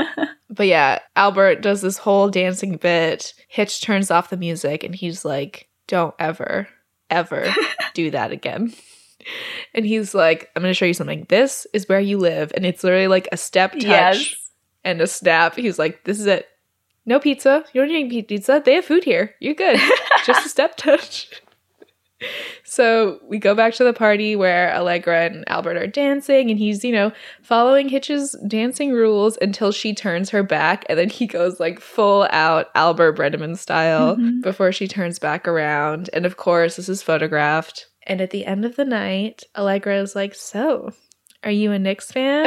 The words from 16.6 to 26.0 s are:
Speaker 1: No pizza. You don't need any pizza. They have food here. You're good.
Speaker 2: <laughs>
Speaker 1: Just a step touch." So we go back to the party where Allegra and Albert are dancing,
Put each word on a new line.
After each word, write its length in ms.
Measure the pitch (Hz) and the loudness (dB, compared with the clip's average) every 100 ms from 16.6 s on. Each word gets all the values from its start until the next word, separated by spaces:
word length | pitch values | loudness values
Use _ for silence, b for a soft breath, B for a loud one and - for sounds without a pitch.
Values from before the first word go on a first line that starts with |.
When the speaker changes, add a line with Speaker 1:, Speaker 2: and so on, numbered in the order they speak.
| _ _ _ _ 226 | _ _ _ _ 0
Speaker 1:
No 120 | 269 | 2
pizza. 460 | 294 269 269 285 311 | 2 2 4 2 2
You 80 | 254 | 0
don't 80 | 285 | 0
need 140 | 330 254 | 0 -2
any 100 | 233 | -6
pizza. 380 | 208 208 196 294 | -6 -2 2 2
They 120 | 285 | 4
have 100 | 320 | 2
food 200 | 359 330 | 4 2
here. 300 | 311 185 214 - | 2 0 -2 -4
You're 140 | 269 | -6
good. 260 | 302 381 - 277 494 | 0 2 4 4 2
Speaker 2:
<laughs> 240 | - 494 - | 2 2 2
Speaker 1:
Just 180 | 494 | 0
a 60 | 302 | 0
step 260 | - 302 - | 0 0 0
touch." 540 | 294 285 - - - - _ _ _ _ - _ _ _ B B B B | 2 2 2 -14 -16 -20 _ _ _ _ -20 _ _ _ B B B B
So 540 | - - 233 226 208 147 - | -4 2 4 4 2 -2 -8
we 120 | 208 | -2
go 140 | 190 | 2
back 200 | 208 226 | 4 2
to 100 | 226 | 4
the 80 | 247 | 2
party 440 | 233 214 208 214 208 | 4 2 2 0 0
where 360 | 185 175 175 | 2 4 2
Allegra 520 | - 175 175 175 165 170 | 2 0 0 0 2 0
and 180 | 160 - | -4 -4
Albert 280 | - 165 175 | -4 -2 -4
are 120 | 196 | -4
dancing, 600 | 285 | -2